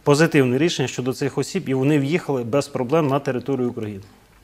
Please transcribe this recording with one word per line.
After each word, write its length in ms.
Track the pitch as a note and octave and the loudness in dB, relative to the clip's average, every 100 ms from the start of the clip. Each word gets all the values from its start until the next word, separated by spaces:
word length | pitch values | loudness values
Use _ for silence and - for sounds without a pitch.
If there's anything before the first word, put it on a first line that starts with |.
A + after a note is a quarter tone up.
позитивне 560 | - C#3+ D#3+ D3+ B2+ C3 | 2 4 6 4 4 2
рішення 300 | E3+ - C3 | 0 0 -4
щодо 240 | - B2+ | -2 -4
цих 260 | B2+ C#3 D3 | -4 -4 -4
осіб, 300 | C3 F#3+ C#3+ | -4 -6 -2
і 60 | |
вони 240 | C3 C3+ D3+ | 0 2 2
в'їхали 460 | C3+ E3+ - C3+ | 2 -2 -2 -4
без 240 | A#2 C#3+ - | 0 -2 -2
проблем 380 | - B2 D#3+ D3+ | -4 0 0 2
на 120 | C#3+ | 0
територію 520 | C#3 B2 A#2+ C3+ B2 | -2 -4 -4 -2 -2
України. 300 | A#2 G#2+ G2 G2+ - _ _ | -4 -8 -10 -14 -20 _ _